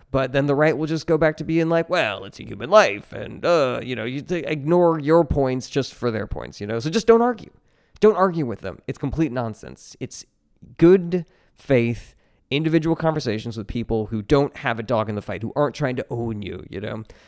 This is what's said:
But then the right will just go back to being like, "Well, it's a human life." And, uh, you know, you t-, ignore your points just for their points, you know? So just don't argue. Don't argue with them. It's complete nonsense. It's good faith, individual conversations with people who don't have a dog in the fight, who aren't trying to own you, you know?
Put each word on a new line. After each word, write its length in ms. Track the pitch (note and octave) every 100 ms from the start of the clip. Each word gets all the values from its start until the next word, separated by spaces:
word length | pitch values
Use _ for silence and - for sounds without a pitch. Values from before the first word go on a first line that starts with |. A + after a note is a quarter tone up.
| _
But 220 | C3+ C3
then 120 | C#3 C#3+
the 100 | C#3+
right 220 | D#3 C3+
will 100 | D#3
just 200 | D#3+ -
go 100 | D#3
back 200 | D#3 D#3
to 80 | C#3+
being 240 | E3 E3
like, 200 | E3 -
"Well, 360 | F3 A2+ G2 G2+
it's 140 | -
a 20 |
human 260 | A2+ G#2 C3
life." 440 | G#3+ C3+ G#2 -
And, 320 | - A2 - E3
uh, 340 | E3+ B2+ A#2+
you 140 | B2 A#2
know, 80 |
you 180 | A#2 C#3
t-, 180 | - F3
ignore 600 | - D#3 C#3+ F3 E3+ D#3+
your 240 | C#3+ E3
points 460 | D#3+ D3 C3 B2+ -
just 240 | C#3 C3
for 180 | - B2
their 160 | A2 G2+
points, 320 | - - -
you 80 | G2+
know? 120 | A2+
So 100 | C#3+
just 180 | G#3 A#3
don't 140 | A3+
argue. 300 | B3 A3 - - _ _ _ _
Don't 160 | G#3+ F3+
argue 280 | F#3+ E3 B2+
with 140 | G2
them. 200 | F#2 - -
It's 100 | -
complete 340 | C#3 C#3+ D3+
nonsense. 640 | B2 A2+ G#2+ - C2 - -
It's 240 | B2+ - - _ _ _ - A#2+
good 480 | E3+ F#3+ E3+ F3 E3 _ _ _
faith, 580 | - B2+ A#2 A#2 - _ _ _ -
individual 480 | C#3 D#3+ E3 D#3+ D#3+
conversations 580 | D#3+ D#3 B2 G#2+ A#2 A2
with 100 | G2+
people 400 | A#2+ A2 A2+ G#2+
who 140 | A2
don't 360 | G2 C#3+ C#3+ -
have 220 | C3+ A#2
a 40 |
dog 240 | A2 A2+ G#2+
in 80 | G#2
the 60 |
fight, 220 | G2+ F#2
who 100 | A2 C#3+
aren't 200 | C#3+ -
trying 200 | C3+ B2
to 80 | -
own 320 | A#2+ A#2 G#2+
you, 240 | F#2 F2+ -
you 120 | G2
know? 220 | A2 A2 - -